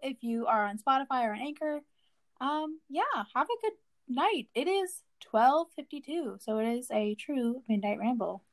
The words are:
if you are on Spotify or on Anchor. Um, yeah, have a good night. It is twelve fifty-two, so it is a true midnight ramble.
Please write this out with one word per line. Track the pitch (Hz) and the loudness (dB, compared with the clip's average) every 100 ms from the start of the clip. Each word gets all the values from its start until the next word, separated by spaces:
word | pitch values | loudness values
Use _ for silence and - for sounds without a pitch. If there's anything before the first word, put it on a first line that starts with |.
if | 269 262 | -8 -6
you | 233 233 226 | -4 -2 2
are | 220 | 2
on | 208 208 | 2 -2
Spotify | - 269 277 262 233 | 2 2 2 0 0
or | |
on | 214 | -2
Anchor. | 269 294 311 294 - _ _ _ _ _ | -6 -4 -4 -4 -8 _ _ _ _ _
Um, | 269 302 311 311 _ | -2 -2 -4 -8 _
yeah, | 285 508 427 208 | -2 0 -2 -2
have | 254 285 | -2 0
a | 466 | 0
good | 440 427 _ _ _ | -2 -4 _ _ _
night. | 247 359 381 208 | 0 2 2 -2
It | - 302 | -2 0
is | 392 370 - _ _ | 0 0 -6 _ _
twelve | - 220 240 294 339 | -2 6 6 6 2
fifty-two, | - 285 294 277 330 277 196 | -6 -10 -12 -6 -4 -4 -6
so | - 220 | -4 0
it | 226 | 0
is | 240 254 | 0 -2
a | 214 208 208 | -2 0 -4
true | - 285 233 247 254 | -4 0 0 -2 0
midnight | 214 208 208 | 0 0 -2
ramble. | 208 247 180 185 _ | 0 0 -2 -6 _